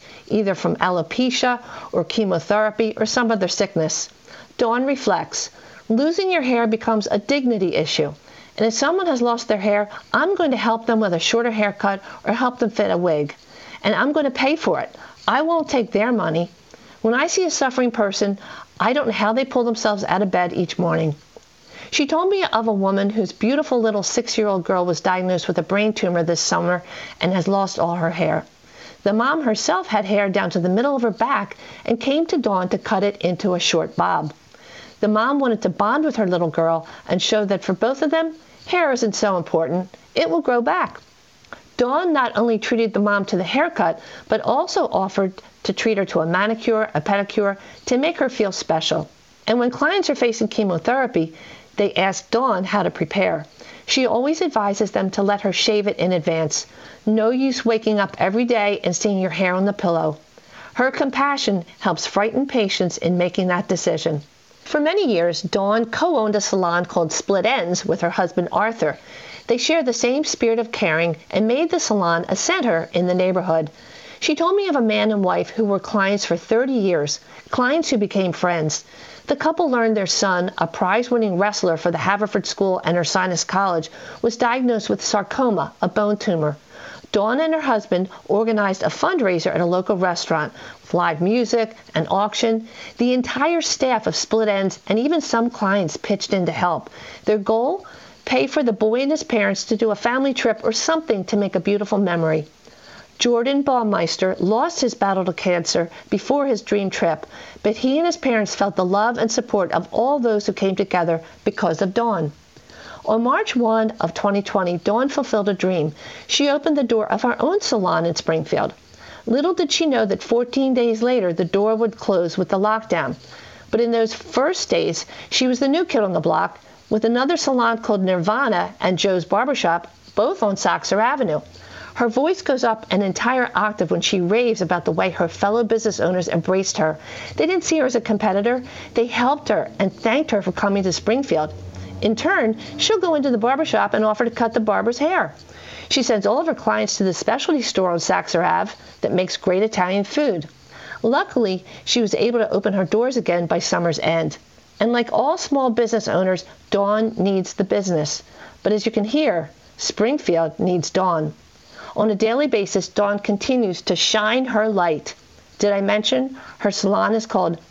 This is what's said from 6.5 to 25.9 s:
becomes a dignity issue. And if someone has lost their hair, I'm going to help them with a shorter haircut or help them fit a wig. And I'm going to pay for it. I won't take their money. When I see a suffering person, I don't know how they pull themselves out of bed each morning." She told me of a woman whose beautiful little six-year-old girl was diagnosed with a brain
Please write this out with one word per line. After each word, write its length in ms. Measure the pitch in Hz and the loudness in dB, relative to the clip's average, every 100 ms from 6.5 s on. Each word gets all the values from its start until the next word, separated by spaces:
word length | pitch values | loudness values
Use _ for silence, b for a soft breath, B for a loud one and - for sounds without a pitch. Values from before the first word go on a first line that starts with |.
| 240 233 | 2 2
becomes 380 | 220 233 220 202 | 0 0 0 0
a 80 | 208 | -2
dignity 560 | 214 285 247 214 180 - | 0 0 0 0 0 0
issue. 380 | 165 - 147 151 B B B - | 0 -2 -2 -6 B B B -2
And 80 | 220 | -2
if 80 | |
someone 340 | 226 277 359 349 | 0 0 2 0
has 140 | 254 | 2
lost 280 | 240 233 - | 0 0 -2
their 80 | 214 | 0
hair, 320 | 208 208 208 B B | 2 2 0 B B
I'm 220 | 233 330 392 | 0 0 2
going 160 | 320 | 0
to 60 | 247 | 2
help 280 | 220 226 226 | 0 0 0
them 160 | 220 | 2
with 120 | 208 | 2
a 60 | 170 | 0
shorter 320 | - 233 240 | 0 0 0
haircut 500 | 220 208 202 202 196 B B - | 0 -2 0 -2 -2 B B -4
or 80 | |
help 260 | 233 247 254 | 0 -2 0
them 100 | 226 | -2
fit 220 | 226 196 | 0 0
a 60 | 175 | 2
wig. 380 | 180 151 147 - B B B B | 2 0 -2 -8 B B B B
And 100 | - | -2
I'm 200 | 196 262 | 2 2
going 100 | 302 | 2
to 80 | 285 | 0
pay 240 | 262 269 320 | 0 0 0
for 240 | 208 143 | 0 -2
it. 160 | - B B B - | -4 B B B 0
I 140 | 247 | 2
won't 260 | 320 330 311 | 2 0 0
take 240 | 262 214 | -2 0
their 220 | 196 233 | 0 2
money. 360 | 233 165 160 175 - - B B B | 0 0 -2 -2 -8 -20 B B B
When 120 | 220 | 0
I 140 | 247 330 | 2 2
see 160 | 381 | 0
a 80 | 349 | 0
suffering 400 | - 262 254 247 | 0 0 2 0
person, 480 | 233 202 196 202 196 B B B - | 0 0 0 -2 -2 B B B -4
I 140 | 208 | 0
don't 140 | 269 240 | 0 0
know 60 | |
how 200 | 190 214 | 0 0
they 100 | 233 | 0
pull 220 | 262 254 240 | 0 0 0
themselves 400 | 226 220 202 - | 0 -2 -2 -2
out 160 | 190 | 0
of 100 | 196 | 2
bed 220 | 180 175 | 0 0
each 260 | - 170 - | -2 -2 -2
morning." 340 | 170 165 160 147 - - - _ B B B | 0 0 0 -4 -12 -20 -20 _ B B B
She 160 | - 285 | -2 0
told 220 | 320 359 | 2 2
me 140 | 392 | 2
of 240 | 359 220 226 | 0 0 0
a 60 | |
woman 380 | 202 196 196 202 | 0 2 2 0
whose 220 | 214 185 | 0 -4
beautiful 460 | - 214 285 302 247 | -2 0 0 0 0
little 220 | 220 208 | 2 0
six-year-old 640 | - - 240 - 208 190 | -2 -2 -2 0 0 0
girl 200 | 170 185 | 0 0
was 180 | 180 165 | 0 0
diagnosed 460 | 190 185 185 180 - | 0 0 0 -2 0
with 120 | 180 | -2
a 40 | |
brain 300 | 170 202 214 | 0 0 0